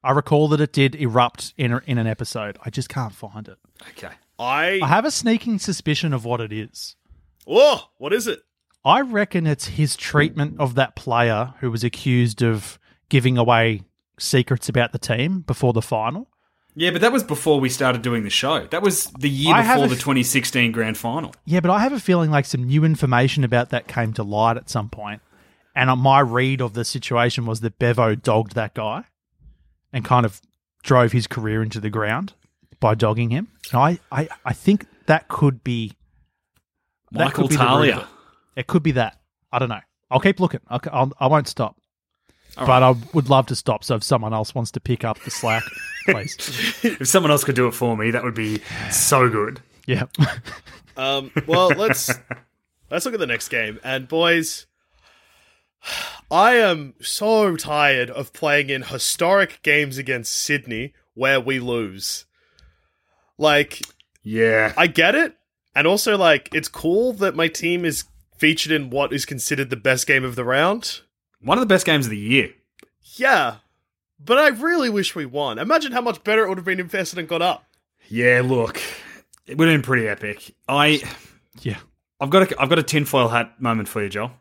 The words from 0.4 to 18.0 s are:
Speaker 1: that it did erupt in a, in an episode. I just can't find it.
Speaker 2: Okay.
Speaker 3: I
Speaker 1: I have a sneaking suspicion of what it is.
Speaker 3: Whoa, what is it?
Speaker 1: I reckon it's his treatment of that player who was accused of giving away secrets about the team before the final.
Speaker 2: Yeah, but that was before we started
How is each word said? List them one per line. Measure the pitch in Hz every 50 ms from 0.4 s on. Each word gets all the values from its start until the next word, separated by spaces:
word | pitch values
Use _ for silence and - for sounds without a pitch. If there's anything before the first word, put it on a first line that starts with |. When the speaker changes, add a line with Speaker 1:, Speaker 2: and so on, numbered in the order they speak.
| 151 151
Speaker 1:
that | 151 143
it | 151 139
did | - 143 139 135 123
erupt | 147 151 120 110 123 123 120 _ - - - _ -
in | 139 120
a, | 120 127 -
in | - 127 120
an | 113
episode. | 113 107 - 120 - - 120 107 104 98 - -
I | 117
just | - 139 127 -
can't | - 139 123 110 95
find | - - 101 98 107 104 -
it. | 95 _ _ _ _ _ - -
Speaker 2:
Okay. | - - - 90 - _ _ _ _ -
Speaker 3:
I | 120 123 131 147 160 175 196 196
Speaker 1:
I | 170
have | 135 170 208 233
a | 302
sneaking | - - - 233 226 220 - 240 220 190
suspicion | - - 180 - - 156 147 - - 160 143
of | 127 110
what | 117 123 117
it | 113 107
is. | 107 107 104 - _ - - - - _ _ _ - _ _ _ _ _ _
Speaker 3:
Whoa, | - 156 220 277 294 254 175 - _ _ _
what | 123 147 196
is | 247 208
it? | 226 175 - _ _ _ _ _ _ _ _ _
Speaker 1:
I | 135 170 247
reckon | 277 254 226 - - - - 180 165
it's | 156 147 - -
his | - - - 151 139 -
treatment | - - - - 151 147 - - 151 143 151 160 -
of | 147 127 120
that | 131 131 113 _
player | - - 135 117 117 120 117 110 104 120 131 131 -
who | - 123
was | 113 113 117
accused | 120 - - - 139 123 123 123 117 107 -
of | 120 117 113 104 95 - - _ _ _ _ _ _ _
giving | - 135 120 131 127
away | 120 117 117 120 113 113 113 110 95 92 _ _ _ _ _ _ _
secrets | - - - 131 120 - 135 120 - -
about | 113 123 120 120
the | - 123
team | - - 117 117 131 170 190 185
before | 160 - 127 - - 123
the | 113 113
final. | - - 127 110 107 117 143 196 262 _ _ _ _ _ _ _ _ _ _
Speaker 2:
Yeah, | 147 165 180
but | 170 180
that | 196 233
was | 254 262 -
before | - 151 135 - 165 151 139
we | 131 127
started | 127 - 139 127 123 120